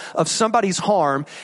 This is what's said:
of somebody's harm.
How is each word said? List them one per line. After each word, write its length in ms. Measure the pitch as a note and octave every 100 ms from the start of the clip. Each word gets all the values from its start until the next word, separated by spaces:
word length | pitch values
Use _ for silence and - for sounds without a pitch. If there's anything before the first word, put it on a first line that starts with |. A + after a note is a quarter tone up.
| - -
of 120 | D#3
somebody's 520 | - A3 A#3 G3+ F3
harm. 460 | - G3+ D3 C#3 D3+ -